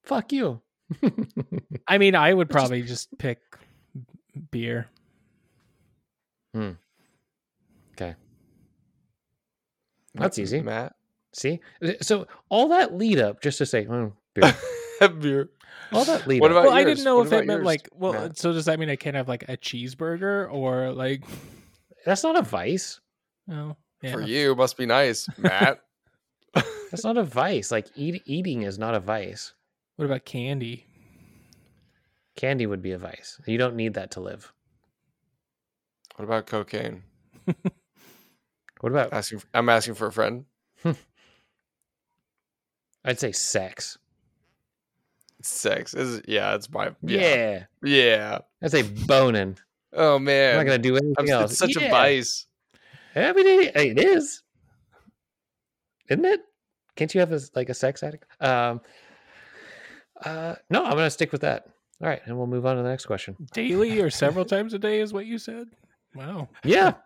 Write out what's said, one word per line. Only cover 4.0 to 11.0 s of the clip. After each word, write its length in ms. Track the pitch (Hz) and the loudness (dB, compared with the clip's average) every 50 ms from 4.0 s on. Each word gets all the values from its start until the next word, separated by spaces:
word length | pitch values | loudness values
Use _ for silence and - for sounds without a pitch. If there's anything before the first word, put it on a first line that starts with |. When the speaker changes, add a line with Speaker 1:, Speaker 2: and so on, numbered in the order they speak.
| 120 _ - _ _ _ _ 139 165 - | -20 _ -20 _ _ _ _ -18 -16 -10
Speaker 2:
beer. 380 | - 120 117 117 120 120 113 - _ _ _ _ _ _ _ _ _ _ _ _ _ _ _ _ _ _ _ _ _ _ _ _ _ _ _ _ _ _ _ _ - | -8 -6 -6 -4 -6 -6 -8 -10 _ _ _ _ _ _ _ _ _ _ _ _ _ _ _ _ _ _ _ _ _ _ _ _ _ _ _ _ _ _ _ _ -8
Speaker 1:
Hmm. 160 | 110 107 98 87 85 _ _ _ _ _ _ _ _ _ _ _ _ _ _ _ _ _ _ _ _ _ _ | -8 -8 -8 -10 -14 _ _ _ _ _ _ _ _ _ _ _ _ _ _ _ _ _ _ _ _ _ _
Okay. 220 | _ - 92 87 85 _ _ _ _ _ _ _ _ _ _ _ _ _ _ _ _ _ _ _ _ _ _ _ _ _ _ _ _ _ _ _ _ _ _ _ _ _ _ _ _ | _ -12 -12 -12 -12 _ _ _ _ _ _ _ _ _ _ _ _ _ _ _ _ _ _ _ _ _ _ _ _ _ _ _ _ _ _ _ _ _ _ _ _ _ _ _ _
That's 240 | 104 147 190 - - | -4 -4 -2 -2 -4
Speaker 3:
Ma-, 40 | |
Speaker 1:
easy. 200 | 101 95 117 156 | -6 -4 -4 -4
Speaker 3:
Matt? 320 | 156 110 110 110 127 - _ _ | -4 -6 -6 -6 -8 -10 _ _